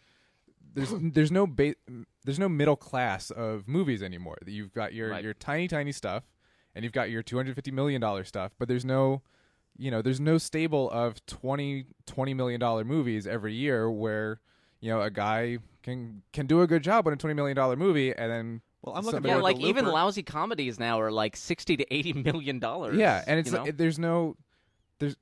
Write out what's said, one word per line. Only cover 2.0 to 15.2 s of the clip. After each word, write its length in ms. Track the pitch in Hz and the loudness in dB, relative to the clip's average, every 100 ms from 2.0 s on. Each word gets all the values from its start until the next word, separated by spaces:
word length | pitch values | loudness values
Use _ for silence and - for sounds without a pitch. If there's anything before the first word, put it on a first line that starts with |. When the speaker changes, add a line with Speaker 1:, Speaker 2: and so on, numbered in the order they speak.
| - _ | -16 _
Speaker 1:
there's 140 | 131 139 | -6 0
no 100 | 196 | 0
middle 280 | 151 147 143 | 4 4 2
class 540 | - 131 120 95 - | 0 -2 -2 -2 -6
of 380 | - 113 110 98 | -6 -6 -6 -2
movies 340 | 160 160 110 | 0 0 -2
anymore. 360 | 95 90 87 76 90 | -4 -8 -12 -14 -12
You've 260 | 104 101 | -10 -8
got 200 | 117 104 | -6 -6
your, 160 | 113 110 | -6 -6
Speaker 2:
Right. 120 | 92 | -6
Speaker 1:
your 100 | 85 | -8
tiny, 340 | - - 151 175 | -8 -4 -2 -2
tiny 240 | 160 143 | -2 -4
stuff, 320 | 135 101 104 - _ _ _ _ | -6 -4 -6 -8 _ _ _ _
and 100 | 95 | -10
you've 80 | 117 | -4
got 180 | 127 110 | -2 -2
your 120 | 113 | -4
two 140 | - 123 | -4 -4
hundred 180 | 131 | -2
fifty 160 | 127 139 | -6 -4
million 300 | 131 143 135 | 0 0 2
dollar 240 | 110 98 | 0 -2
stuff, 280 | 92 104 95 - | -4 -6 -8 -6
but 80 | 120 | -2
there's 180 | 123 | 0
no, 360 | 127 131 135 135 - _ _ _ _ - | 2 2 2 0 -6 _ _ _ _ -10
you 140 | 131 | -4
know, 100 | 113 | 0
there's 180 | 117 131 | 0 2
no 180 | 151 160 | 4 2
stable 520 | - 156 160 151 131 | 2 -2 2 2 2
of 340 | 113 120 107 - | 0 -2 -2 -14
twenty, 580 | - 127 143 139 139 131 _ - | -8 -4 -2 -4 -6 -10 _ -10
twenty 260 | - 135 | -4 -4
million 240 | 131 123 120 | -2 -2 0
dollar 240 | 120 113 | 0 0
movies 440 | 110 160 123 110 98 | 0 0 0 -2 -2
every 260 | 113 107 | -4 -4
year 380 | 113 143 120 113 | -2 0 2 2
where, 500 | 107 110 107 107 113 _ _ _ _ | 0 -2 -2 -4 -6 _ _ _ _
you 100 | 113 | -2
know, 120 | 110 | 0
a 80 | 104 | 0
guy 480 | 98 | 0